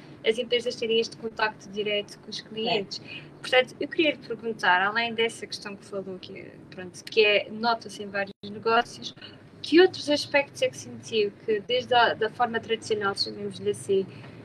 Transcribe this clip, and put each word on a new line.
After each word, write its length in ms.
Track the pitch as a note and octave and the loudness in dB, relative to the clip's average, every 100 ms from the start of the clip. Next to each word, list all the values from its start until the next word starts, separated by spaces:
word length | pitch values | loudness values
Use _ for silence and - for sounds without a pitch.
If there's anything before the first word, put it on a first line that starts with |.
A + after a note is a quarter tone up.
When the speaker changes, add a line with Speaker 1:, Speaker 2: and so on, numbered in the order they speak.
| - - - | -20 -4 -2
Speaker 1:
as 120 | A3+ | 0
empresas 360 | A#3+ A#3+ A#3+ | 0 0 0
terem 240 | A#3+ A3+ A3+ | -2 2 2
este 160 | A3+ - | 2 -4
contacto 520 | A3+ A3 A3 - G3 | -10 -2 -2 -2 -10
direto 480 | G3+ G#3 G#3 G3+ - | -6 -2 -2 -4 -12
com 120 | - | -12
os 100 | G#3 | -12
clientes. 600 | - A3 A3+ A3 F#3+ - | -10 -6 -2 -2 -2 -10
Speaker 2:
É. 320 | - - - - | -12 -16 -16 -14
Speaker 1:
Portanto, 380 | - B3+ B3+ - | 2 4 4 -2
eu 80 | C#4+ | -4
queria 260 | - D4+ | 2 2
lhe 60 | B3+ | 2
perguntar, 640 | - A3+ A3+ A3 G3 F3+ | -6 -6 -6 0 4 6
além 320 | G3 A3 A#3 | 4 2 0
dessa 320 | A3+ A3+ - G3+ | 2 0 0 -10
questão 300 | - G#3 G3 | -10 -10 -12
que 80 | |
falou, 340 | - G3 F#3+ F3+ | -8 -8 -6 -10
que, 320 | - - - - - | -12 -14 -14 -18 -16
pronto, 340 | F#3+ F3+ - | -14 -12 -12
que 200 | - A3 | 0 4
é, 240 | G#3 G3+ - | 6 4 2
nota-se 520 | G#3+ A#3 A3+ G#3 G3+ | -2 0 0 -4 -12
em 60 | G3+ | -6
vários 260 | G3 G3 - G3+ | -4 -4 -8 -12
negócios, 640 | G#3+ A3+ A3+ - - - - - - - - | -4 2 4 2 -6 -14 -14 -18 -20 -20 -14
que 180 | - D#4 | 4 8
outros 300 | F#4 - - | 8 6 0
aspectos 500 | D4 - C#4+ - - | 0 2 0 0 -2
é 60 | B3+ | -2
que 80 | - | -2
sentiu 560 | - A#3 - A3+ G#3 - | -12 -14 -4 0 0 -2
que, 160 | - G#3+ | -2 -2
desde 340 | G3 B3 - | 0 -2 2
a 200 | B3 A3 | 6 6
da 140 | D3+ A3 | 4 -2
forma 300 | - A#3+ A3+ | 0 0 0
tradicional, 560 | A3 A3+ - G#3+ G3+ G3 | -2 -4 0 0 0 -2
chamemos-lhe 540 | A3 G#3 G#3 F#3 G3 | -4 -4 -8 -4 -4
assim, 340 | G3+ - G3 F#3+ - - - | -4 0 0 0 -8 -16 -16